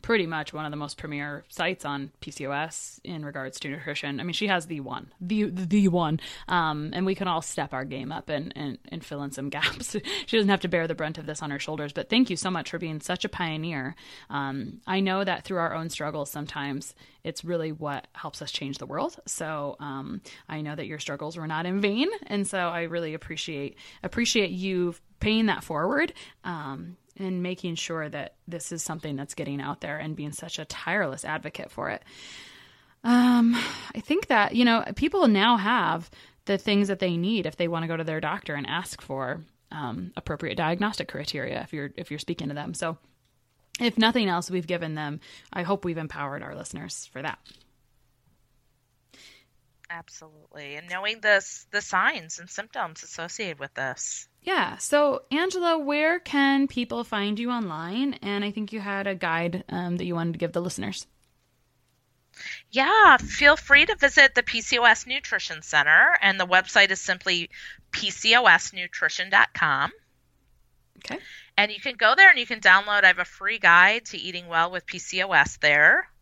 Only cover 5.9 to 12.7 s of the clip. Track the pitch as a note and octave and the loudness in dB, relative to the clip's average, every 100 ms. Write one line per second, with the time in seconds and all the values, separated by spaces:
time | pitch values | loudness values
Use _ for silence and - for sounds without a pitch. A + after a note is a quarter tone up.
5.9 | F3 D#3+ D#3 - - - F3 D#3+ D3+ D3+ | 2 0 -2 -6 -16 -4 -2 0 -4 -6
6.9 | - F#3+ F#3+ F#3+ E3 - - C#3 C3 C#3+ | -4 -2 -2 -2 -4 -4 -8 -6 -6 -8
7.9 | C3+ B2 - - D3 D#3 - C#3+ - - | -10 -10 -10 -6 -6 -6 -8 -10 -10 -14
8.9 | E3 - C#3+ C#3+ C#3 C#3 C#3+ - - B3 | -16 -10 -10 -8 -8 -8 -4 -4 -4 -8
9.9 | G#3+ - G4+ - A3+ G3+ F#3+ F3+ E3+ E3 | -8 -6 -10 -2 2 4 2 2 -2 -2
10.9 | D#3+ D#3 D#3+ D3+ D3+ D3+ C#3 - D#3 D3 | -4 -6 -6 -10 -8 -8 -8 -8 -8 -8
11.9 | D3+ - A3+ B3 E3+ F#3 F3 D#3+ | -8 0 2 4 0 -4 -4 -6